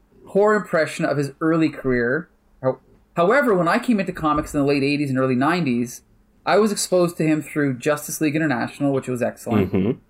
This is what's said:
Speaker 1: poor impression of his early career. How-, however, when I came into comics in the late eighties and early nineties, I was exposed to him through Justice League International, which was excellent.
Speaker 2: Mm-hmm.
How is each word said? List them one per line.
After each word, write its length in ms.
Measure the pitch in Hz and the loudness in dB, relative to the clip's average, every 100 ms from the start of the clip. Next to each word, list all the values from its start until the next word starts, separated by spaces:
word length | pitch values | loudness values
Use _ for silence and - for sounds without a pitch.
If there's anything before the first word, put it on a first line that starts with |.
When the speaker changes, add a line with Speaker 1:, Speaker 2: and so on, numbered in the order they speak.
| _ _ - | _ _ -4
Speaker 1:
poor 280 | 196 208 214 | 2 2 2
impression 500 | 180 170 151 - 170 | 0 -2 -2 -2 -2
of 120 | 147 | -2
his 140 | 139 - | -4 -2
early 280 | 160 165 156 | 0 2 0
career. 600 | - 135 123 120 147 - _ _ _ | -2 -2 0 0 -2 -6 _ _ _
How-, 180 | 131 127 _ _ _ - | -4 -4 _ _ _ 0
however, 380 | 175 262 254 185 | 2 4 2 2
when 120 | 165 | 2
I 120 | 208 | 0
came 200 | 247 214 | 0 0
into 140 | 180 | -2
comics 400 | - 156 151 151 | -2 -2 0 -2
in 60 | 147 | 0
the 60 | 139 | 2
late 180 | 143 | 2
eighties 260 | 139 143 143 | 0 0 0
and 100 | 127 | 0
early 160 | 131 123 | 0 2
nineties, 680 | 139 180 147 120 120 - - _ _ _ - | 2 2 0 0 -2 -8 -20 _ _ _ 0
I 120 | 180 | 2
was 120 | 214 | 2
exposed 460 | 208 - 185 175 - | 0 0 2 2 0
to 60 | |
him 180 | 160 156 | 0 0
through 360 | 147 151 143 123 | -2 -2 -2 0
Justice 420 | 151 147 - - | -2 -2 -4 -4
League 140 | 156 147 | -2 0
International, 580 | 156 120 123 - 143 | 0 -2 -4 -4 -2
which 140 | 135 127 | -2 -2
was 140 | 123 | -2
excellent. 520 | 117 - - 107 92 | -4 -4 -2 0 0
Speaker 2:
Mm-hmm. 260 | 98 98 135 _ | 0 0 -2 _